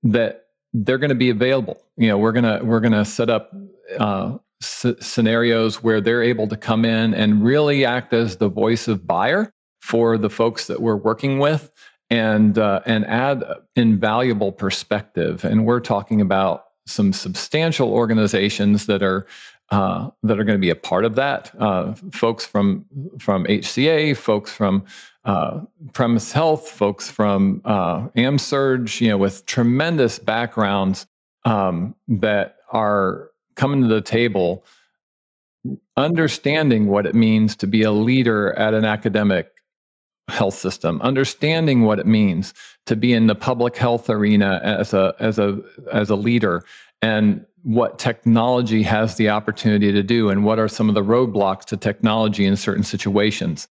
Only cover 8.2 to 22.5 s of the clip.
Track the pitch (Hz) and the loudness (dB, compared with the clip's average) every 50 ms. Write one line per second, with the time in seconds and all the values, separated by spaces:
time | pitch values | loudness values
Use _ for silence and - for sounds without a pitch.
8.2 | 117 110 95 - 113 101 90 107 107 110 117 113 - - 110 95 85 85 82 85 | 0 -2 -2 -2 -2 -2 0 0 0 0 0 0 0 -2 -4 -4 -2 -2 -2 0
9.2 | 98 123 156 196 220 220 _ _ _ _ _ _ - - - 117 117 113 113 110 | 0 0 0 0 -2 -4 _ _ _ _ _ _ -12 -2 0 2 2 2 2 2
10.2 | 104 104 - - 113 117 113 - - - - - 113 113 110 101 104 110 110 - | 0 -2 0 0 0 0 0 -4 -10 -8 -8 -4 -2 -2 -2 0 0 -2 -2 -2
11.2 | - 139 135 135 139 147 156 147 - - _ _ - - _ _ _ _ 117 117 | -2 -2 0 0 2 2 0 0 -4 -8 _ _ -20 -20 _ _ _ _ 0 0
12.2 | 110 110 107 107 107 107 98 110 107 104 98 95 - - 113 110 104 - 101 117 | 2 2 4 4 4 4 4 2 2 2 0 -2 0 0 -2 -2 0 -2 -2 0
13.2 | 127 139 143 123 - - - - - _ _ - 120 113 110 98 95 107 107 117 | 0 0 -2 -2 -4 -8 -10 -14 -14 _ _ 2 4 4 4 4 2 0 0 2
14.2 | 127 127 113 104 107 98 95 - 98 95 95 - - _ 107 104 104 _ _ 90 | 0 0 0 0 -2 -4 -4 -4 -4 -4 -4 -4 -4 _ -4 -4 -4 _ _ -4
15.2 | 82 78 80 87 - 90 107 110 110 110 123 120 120 - 110 101 98 - 113 107 | -2 -2 -4 -4 -4 0 0 2 2 2 0 0 0 -2 -2 -2 -2 -2 0 0
16.2 | 104 92 95 95 98 95 82 - - _ _ _ _ - - - 107 98 95 - | 2 2 2 0 0 0 -2 -4 -8 _ _ _ _ -12 -4 0 0 0 0 -2
17.2 | - 92 92 - - - - 151 160 165 156 - 135 113 101 113 120 110 113 110 | -6 -10 -10 -10 -8 -4 -2 0 0 0 0 0 -2 0 2 0 0 2 2 2
18.2 | 110 101 - 101 98 104 104 - 101 101 104 104 104 - 104 98 101 95 95 95 | 2 2 2 0 0 0 0 0 2 2 2 2 2 0 -2 0 0 0 -2 -2
19.2 | 98 - - - - - _ _ _ _ 98 101 98 95 92 87 - - _ _ | -4 -10 -20 -20 -20 -20 _ _ _ _ -2 0 0 0 -2 -4 -8 -12 _ _
20.2 | - 107 110 101 107 104 107 98 95 87 80 - - - 90 92 107 117 107 127 | -2 0 0 0 2 0 0 2 2 0 0 -2 -2 -2 0 0 0 0 0 0
21.2 | 135 143 139 - - - - - 120 107 95 92 85 90 110 - - 190 - - | -2 -2 -2 -6 -8 -14 -6 -4 -2 0 0 -2 -2 -4 -8 -10 -14 -16 -6 -2
22.2 | - 113 113 110 - - | -2 -2 -2 -2 -10 -4